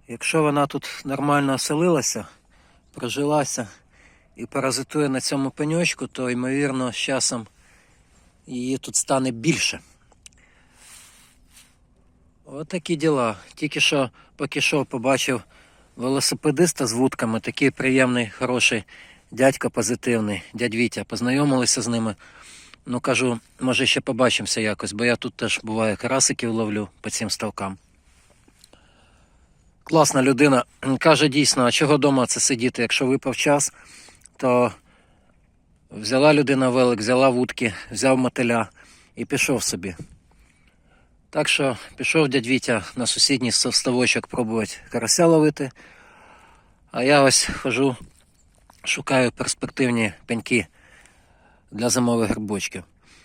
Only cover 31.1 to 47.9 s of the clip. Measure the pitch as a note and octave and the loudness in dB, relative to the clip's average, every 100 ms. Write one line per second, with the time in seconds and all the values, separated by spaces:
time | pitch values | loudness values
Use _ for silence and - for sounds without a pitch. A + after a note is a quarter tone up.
31.1 | C#3 D3 C#3 C#3 - A#2+ - C#3+ D3 C#3+ | 4 4 2 2 2 2 2 4 4 4
32.1 | C3+ A#2+ - - A#2+ B2 - A2+ - B2+ | 2 0 0 0 0 -2 0 -2 0 0
33.1 | C#3 C3+ A#2 - C#3+ - - - - - | 0 -2 -2 2 2 0 -6 -20 -20 -20
34.1 | - - - C3 B2 B2 - _ _ _ | -20 -20 -4 2 2 2 -2 _ _ _
35.1 | _ _ _ _ _ _ _ _ G#2 A2 | _ _ _ _ _ _ _ _ -12 -2
36.1 | C3 D3+ D3 C3+ C3+ C3 B2 B2 A2+ G#2+ | 4 6 6 4 2 2 4 2 2 2
37.1 | B2+ C3+ B2 B2 - A#2 F2+ - G#2+ C3 | 4 4 2 -2 -4 -6 -6 -10 -2 2
38.1 | C3 B2 - A#2+ A#2 G#2+ - - - _ | 2 2 0 0 0 -2 -10 -20 -20 _
39.1 | - A#2 C3+ - B2 - G2 F#2+ F2 - | -12 -4 -2 0 0 -2 -6 -8 -12 -16
40.1 | - _ _ _ _ _ _ _ _ _ | -20 _ _ _ _ _ _ _ _ _
41.1 | _ _ D#3 D3+ - C#3 A2+ - - C3 | _ _ -2 0 0 0 -4 -10 -8 0
42.1 | D#3+ D3 C3 A2+ C3 - A2+ - - A#2 | 2 4 2 0 0 0 -2 -4 -6 -2
43.1 | - - C3+ A#2+ - B2 - C3+ B2 A#2+ | 2 2 2 0 0 0 0 0 0 2
44.1 | A#2+ - - A2 A2+ G#2 - - - A2+ | 0 -4 -4 -2 -2 -4 -8 -8 -4 0
45.1 | - E3+ D#3+ D3+ D3 C3 - - - - | 4 6 6 4 2 -6 -10 -20 -20 -20
46.1 | - - - - _ _ _ _ A#2+ B2+ | -20 -20 -20 -20 _ _ _ _ -2 4
47.1 | D3 C#3 - - - C3+ A#2+ C3+ | 6 6 4 0 -4 -2 0 0